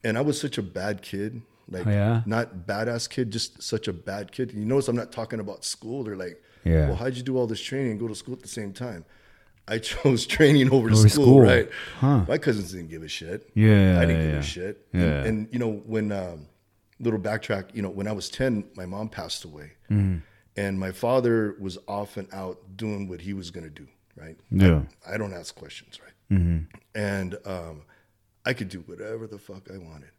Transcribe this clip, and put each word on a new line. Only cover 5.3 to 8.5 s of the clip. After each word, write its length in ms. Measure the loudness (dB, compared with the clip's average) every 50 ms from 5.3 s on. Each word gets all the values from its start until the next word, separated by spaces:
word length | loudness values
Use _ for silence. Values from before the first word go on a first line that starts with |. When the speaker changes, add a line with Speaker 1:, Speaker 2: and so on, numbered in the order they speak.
| -8 -8
Speaker 1:
about 240 | -8 -8 -10 -10 -10
school. 400 | -12 -12 _ -12 -10 -10 -8 -8
They're 120 | -8 -8
like, 240 | -8 -10 -10 -12 -16 _ _ _ _ _
Speaker 2:
Yeah. 220 | 2 2 4 2 2
Speaker 1:
"Well, 80 | 0
how'd 180 | -2 -4 -4 -6
you 60 | -6 -6
do 120 | -4 -2
all 100 | -2 -2
this 140 | -2 -4 -8
training 300 | -8 -8 -6 -4 -4 -4
and 80 | -4 -6
go 60 | -8 -8
to 60 | -10
school 200 | -12 -12 -14 -14
at 60 | -14
the 60 | -14
same 240 | -14